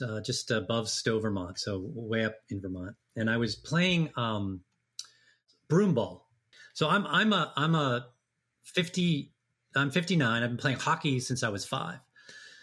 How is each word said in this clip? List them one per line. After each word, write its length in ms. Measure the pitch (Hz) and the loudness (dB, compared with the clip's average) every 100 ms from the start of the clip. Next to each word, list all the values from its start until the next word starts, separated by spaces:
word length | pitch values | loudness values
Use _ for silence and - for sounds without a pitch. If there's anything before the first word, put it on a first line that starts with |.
uh, 200 | 120 107 | -6 -6
just 300 | - 120 - | -6 -6 -2
above 360 | 110 104 117 110 | -2 0 -2 -2
Stowe, 320 | - - 110 | -2 0 0
Vermont, 400 | 110 98 90 95 | 0 -2 -4 -8
so 220 | - 98 | -6 -6
way 400 | 95 113 113 113 | -6 -10 -4 0
up 120 | 110 - - | 0 -4 -10
in 120 | 98 | -8
Vermont. 340 | 95 92 92 - _ - | -6 -8 -10 -14 _ -4
And 140 | 113 | -2
I 80 | 117 | 0
was 180 | 113 - | 0 -4
playing, 560 | - 160 180 175 151 127 | -2 2 2 2 0 -2
um, 460 | 117 107 98 95 - _ _ - - _ _ _ _ _ - | -2 -2 -4 -6 -12 _ _ -18 -18 _ _ _ _ _ 2
broom 260 | 165 208 | 4 6
ball. 360 | 131 98 - _ _ _ - - | 4 0 -6 _ _ _ -20 -14
So 140 | - 156 | -2 2
I'm, 180 | 196 180 | 2 4
I'm 260 | 165 214 | 4 4
a, 180 | 196 151 - | 4 2 0
I'm 180 | 156 165 | 2 4
a 320 | 139 120 127 _ _ _ _ _ | 4 0 -4 _ _ _ _ _
fifty, 720 | - - 175 185 175 147 139 _ _ _ _ 135 | -6 -2 -2 0 2 2 -2 _ _ _ _ 0
I'm 160 | 139 | 2
fifty-nine. 520 | 180 170 175 120 117 | 0 2 2 2 2
I've 60 | 117 | 0
been 80 | 120 | -2
playing 220 | 143 120 | -2 -2
hockey 400 | - 165 156 131 | 0 0 0 0
since 240 | - 127 | -2 -2
I 60 | - | -2
was 160 | 98 - | -2 -4
five. 340 | 135 - 175 _ _ - - - - | -6 -6 -10 _ _ -20 -20 -20 -20